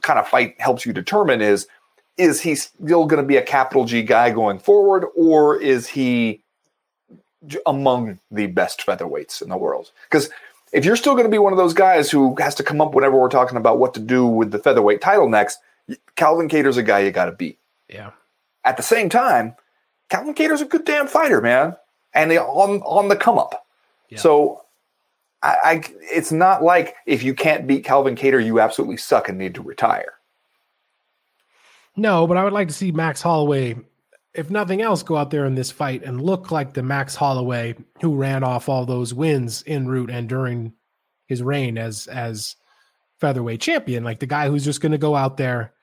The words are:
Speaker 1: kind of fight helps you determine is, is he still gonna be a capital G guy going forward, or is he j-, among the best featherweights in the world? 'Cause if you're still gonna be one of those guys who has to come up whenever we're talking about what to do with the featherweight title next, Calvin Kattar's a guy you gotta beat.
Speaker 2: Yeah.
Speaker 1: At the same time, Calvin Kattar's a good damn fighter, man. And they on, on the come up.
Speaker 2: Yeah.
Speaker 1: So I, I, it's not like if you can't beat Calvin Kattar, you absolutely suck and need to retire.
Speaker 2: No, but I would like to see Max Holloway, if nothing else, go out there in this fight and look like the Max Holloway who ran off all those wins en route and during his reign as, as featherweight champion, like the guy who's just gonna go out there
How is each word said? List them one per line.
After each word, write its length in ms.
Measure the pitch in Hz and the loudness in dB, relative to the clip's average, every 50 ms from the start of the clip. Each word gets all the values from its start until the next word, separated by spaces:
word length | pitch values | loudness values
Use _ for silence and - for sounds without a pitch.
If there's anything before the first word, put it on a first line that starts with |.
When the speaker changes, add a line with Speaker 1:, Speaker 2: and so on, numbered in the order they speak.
Speaker 1:
kind 160 | - - 143 | -2 0 0
of 100 | 107 - | 0 0
fight 280 | - - 127 120 - - - | 2 0 0 0 -2 -6 -4
helps 280 | - 139 120 117 - | -2 -2 -2 -2 -4
you 60 | 120 104 | -8 -8
determine 460 | 95 92 - 202 208 202 156 127 113 | -6 -6 -2 0 0 2 2 2 2
is, 280 | 107 104 101 98 - - _ _ _ _ _ _ _ _ _ | 2 2 2 0 -2 -10 _ _ _ _ _ _ _ _ _
is 240 | - 180 160 156 - | 2 2 2 2 2
he 140 | - 170 151 | -2 -4 -4
still 500 | 139 - - _ _ 170 151 170 170 160 | -4 -6 -12 _ _ -2 2 2 2 4
gonna 160 | 147 160 147 | 4 4 4
be 160 | 139 135 139 | 4 4 4
a 60 | 127 127 | 2 2
capital 420 | - - 135 131 - - 135 123 | 2 2 0 0 2 2 0 0
G 160 | 117 120 117 | 2 -2 -2
guy 300 | 110 107 113 113 120 123 | 0 2 4 4 4 4
going 260 | 110 113 110 104 98 | 2 2 0 0 -2
forward, 480 | 95 - - 202 208 196 196 190 190 175 - - | -2 2 4 6 6 6 4 4 2 0 -2 0
or 460 | 165 165 165 156 151 151 147 147 135 | 2 4 6 6 6 6 4 4 2
is 260 | 156 143 131 120 120 | 2 0 0 0 0
he 540 | - - 143 131 123 123 120 117 113 104 - _ _ _ _ _ _ _ _ _ _ _ _ _ _ - _ _ _ _ _ 170 | -6 -6 -2 -2 0 0 0 0 -2 -4 -8 _ _ _ _ _ _ _ _ _ _ _ _ _ _ -20 _ _ _ _ _ -20
j-, 140 | 143 147 - - | -14 -14 -4 -2
among 520 | 165 139 139 139 135 127 123 117 110 95 - _ _ | -2 -2 0 0 0 0 0 -2 -6 -10 -14 _ _
the 160 | 107 104 104 | -6 -4 -4
best 380 | 95 90 92 90 85 - - - | -2 0 -2 -2 -2 -4 -6 -6
featherweights 560 | - 92 90 92 80 71 73 73 - - - 82 | -6 -4 -4 -6 -8 -8 -8 -10 -10 -12 -14 -10
in 60 | 87 | -8
the 80 | 92 | -8
world? 340 | 92 - 71 69 64 - - _ _ - _ | -4 -4 -4 -4 -6 -8 -12 _ _ -8 _
'Cause 220 | - 151 - - - - - - _ _ _ _ | 0 0 0 -2 -10 -18 -20 -20 _ _ _ _
if 120 | - 160 143 | -2 0 2
you're 120 | 175 233 | 2 0
still 200 | 226 - 285 277 | 2 2 2 2
gonna 140 | 240 233 220 | 2 2 2
be 80 | 214 | 4
one 160 | 214 202 196 190 | 4 2 4 4
of 40 | |
those 160 | 185 180 170 165 | 2 2 2 4
guys 380 | 190 190 185 180 160 143 143 | 4 4 6 4 4 2 2
who 240 | 156 143 135 131 127 - | 2 2 2 2 2 0
has 160 | 143 143 143 | -2 -4 -2
to 80 | - 139 | -4 -4
come 180 | - 151 147 | -4 0 0
up 120 | 156 151 139 | 0 2 2
whenever 240 | 135 135 139 135 | 2 2 4 4
we're 120 | 131 127 123 | 4 2 4
talking 280 | 143 131 127 127 127 | 2 2 2 2 -2
about 220 | 120 110 117 113 123 | 0 0 2 2 2
what 140 | 131 127 - | 2 0 0
to 60 | 113 | -8
do 260 | 107 113 127 127 123 | -4 0 2 2 2
with 260 | 120 113 110 113 104 | 2 2 2 0 0
the 80 | 101 101 | -2 0
featherweight 420 | - - 107 117 104 104 104 101 | 2 4 4 4 4 4 2 2
title 280 | - 175 202 208 156 120 | 2 2 4 4 4 4
next, 300 | 113 104 101 - - - _ _ _ _ _ - 127 - _ _ _ | 2 2 2 0 -4 -12 _ _ _ _ _ -16 -16 -16 _ _ _
Calvin 340 | - 160 151 160 170 165 151 | 0 2 2 2 2 0 0
Kattar's 280 | 156 151 135 135 123 | 0 2 2 2 2
a 60 | 123 110 | 2 0
guy 160 | 107 104 101 | 2 2 2
you 120 | 98 98 | 2 0
gotta 200 | 92 95 90 90 | 0 -2 -4 -4
beat. 280 | 87 - 90 76 - _ _ _ _ _ _ _ | -4 -8 -10 -10 -10 _ _ _ _ _ _ _
Speaker 2:
Yeah. 220 | - 101 104 107 - _ _ _ _ _ _ _ _ _ - | -20 -20 -20 -20 -20 _ _ _ _ _ _ _ _ _ -2
Speaker 1:
At 140 | 127 127 | -2 -2
the 60 | - - | -2 0
same 260 | - 226 233 208 175 | 0 0 0 0 2
time, 460 | - 240 254 262 165 120 110 113 - _ _ _ _ _ _ _ _ _ _ _ | 2 2 2 4 2 2 0 -2 -10 _ _ _ _ _ _ _ _ _ _ _
Calvin 240 | - 190 254 302 294 | -6 -6 -4 -6 -2
Kattar's 280 | - 311 320 311 285 | -2 0 0 0 -2
a 40 | 294 | -2
good 200 | 285 - 311 320 | -2 -2 -2 -2
damn 220 | 311 302 294 285 | -2 -2 -2 -2
fighter, 340 | 285 - 311 320 285 196 117 | 0 0 2 2 4 2 2
man. 340 | 110 117 123 131 147 170 180 - _ _ _ _ _ _ - | 4 4 4 4 2 0 -4 -10 _ _ _ _ _ _ 0
And 180 | 143 156 160 | 0 2 4
they 60 | 165 | 2
on, 440 | 170 - - 135 165 196 202 202 196 | 2 2 0 2 2 2 2 2 -2
on 260 | - - 156 202 202 | -4 0 2 2 4
the 80 | 202 202 | 4 2
come 220 | 202 - 233 214 | 2 2 2 2
up. 280 | - - - - - - _ _ _ _ _ _ _ _ _ | 2 0 -2 -6 -14 -16 _ _ _ _ _ _ _ _ _
Speaker 2:
Yeah. 100 | 117 110 | -12 2
Speaker 1:
So 440 | - 165 151 147 147 139 - - - _ _ _ _ _ _ _ _ _ _ _ _ _ _ _ | 4 4 6 6 4 2 -2 -6 -16 _ _ _ _ _ _ _ _ _ _ _ _ _ _ _
I, 140 | - 143 - - - | 0 0 2 2 2
I, 200 | 160 165 160 151 - - - | 2 2 0 -4 -10 -18 -20
it's 300 | - - 151 165 160 - | -12 -4 -4 -4 -2 -2
not 320 | 160 160 180 185 190 - 160 | 0 2 4 4 4 4 4
like 320 | 170 180 175 170 - - - _ | 4 4 4 2 -2 -10 -12 _
if 180 | 120 139 113 123 | -2 -2 -2 -2
you 100 | 131 131 | -4 -4
can't 340 | - - 160 151 - - | 0 0 0 0 0 0
beat 160 | 131 139 135 - | -2 -2 -2 0
Calvin 320 | - 131 139 135 135 120 | 2 2 2 2 0 -2
Kattar, 280 | 117 135 135 131 127 110 | 0 0 2 2 2 0
you 160 | 113 113 113 | 2 2 2
absolutely 380 | 110 113 - - - - - | 2 2 0 -4 -6 -6 -8
suck 320 | - - - - 110 - - | -10 -2 0 0 0 0 -2
and 80 | 92 | -8
need 180 | 92 95 92 87 | -8 -10 -10 -10
to 60 | - | -12
retire. 520 | - - - - - - - - - - - _ _ _ _ _ _ _ _ _ _ _ _ _ _ _ _ _ _ _ _ _ _ _ _ _ _ _ _ _ _ _ _ _ _ _ _ | -16 -16 -6 -2 -2 0 0 -2 -6 -12 -16 _ _ _ _ _ _ _ _ _ _ _ _ _ _ _ _ _ _ _ _ _ _ _ _ _ _ _ _ _ _ _ _ _ _ _ _
Speaker 2:
No, 320 | 190 220 214 190 170 165 | -2 0 2 4 4 4
but 100 | 165 175 | 4 2
I 60 | 180 190 | 2 0
would 100 | 202 196 | 0 0
like 140 | 208 196 | -2 -2
to 60 | 160 147 | -4 -4
see 180 | - 196 185 | -6 -4 -4
Max 300 | 156 156 160 160 151 - | -2 -2 -2 -4 -4 -4
Holloway, 540 | - 170 165 156 147 147 143 139 131 120 113 120 - _ _ _ _ _ _ _ _ _ _ | -2 0 0 2 2 2 0 0 -2 -4 -6 -10 -14 _ _ _ _ _ _ _ _ _ _
if 160 | 170 156 156 | -12 -8 -6
nothing 320 | 196 208 208 180 190 196 | -4 -4 -4 -2 -4 -2
else, 200 | 226 226 196 - | -2 -2 -2 -2
go 160 | - - 160 | -2 -4 -2
out 140 | 147 143 135 | -2 -2 -2
there 140 | 151 147 139 | -4 -4 -2
in 100 | 135 131 | -2 -4
this 160 | 131 127 - | -4 -6 -8
fight 320 | - - 151 139 131 123 131 | -6 -6 -6 -6 -6 -8 -10
and 180 | 131 127 123 | -10 -10 -6
look 300 | 143 180 190 180 185 - | -4 -4 -4 -4 -4 -6
like 220 | 165 156 139 135 - | -6 -6 -6 -6 -6
the 100 | 139 123 | -8 -6
Max 320 | 127 139 139 135 139 - | -4 -4 -4 -4 -6 -6
Holloway 600 | - 147 139 135 127 123 123 123 120 117 117 113 - - _ _ _ | -4 -2 -2 -2 -2 -4 -4 -4 -6 -6 -8 -10 -14 -18 _ _ _
who 140 | - 165 147 | -4 -4 -2
ran 280 | 135 139 135 135 135 135 | -2 -2 -2 -2 -2 -2
off 260 | 127 123 120 - - | -2 -4 -4 -4 -4
all 160 | 135 127 127 | -4 -4 -4
those 280 | 123 127 123 123 120 123 | -4 -6 -6 -6 -8 -6
wins 500 | 123 156 160 147 135 123 117 110 - - | -4 -2 -2 0 -2 -2 -6 -8 -12 -10
en 220 | 143 156 139 131 | -8 -6 -6 -4
route 220 | 127 131 131 120 117 | -4 -4 -6 -6 -6
and 200 | 120 120 117 110 | -8 -10 -8 -6
during 440 | 127 131 131 123 120 120 113 113 113 _ _ _ _ _ _ _ _ _ _ | -6 -6 -4 -4 -6 -8 -8 -12 -14 _ _ _ _ _ _ _ _ _ _
his 140 | _ 131 120 | _ -8 -6
reign 360 | 123 131 143 143 131 123 113 | -4 -4 -4 -4 -4 -4 -6
as, 300 | 113 113 117 107 - - | -6 -8 -10 -10 -12 -16
as 480 | 127 127 123 117 117 113 107 110 - - _ _ _ _ _ _ _ _ _ _ _ _ _ | -14 -12 -10 -10 -10 -10 -10 -12 -14 -14 _ _ _ _ _ _ _ _ _ _ _ _ _
featherweight 420 | - 147 135 127 117 117 113 113 | -4 -4 -2 -4 -6 -6 -8 -6
champion, 420 | - 320 339 294 - 165 123 120 117 | -4 -4 -4 -4 -4 -4 -6 -6 -6
like 160 | 117 113 - | -8 -8 -8
the 60 | 143 | -6
guy 220 | 123 147 147 147 | -6 -4 -4 -2
who's 180 | 143 147 147 135 | -2 -2 -2 -2
just 160 | 147 143 - | -4 -4 -2
gonna 160 | - 156 151 | -2 -2 -2
go 180 | 143 151 151 147 | 0 0 0 0
out 220 | 139 135 135 135 | 0 0 -2 -2
there 360 | - 135 127 123 120 113 110 _ _ | -4 -4 -4 -4 -4 -6 -10 _ _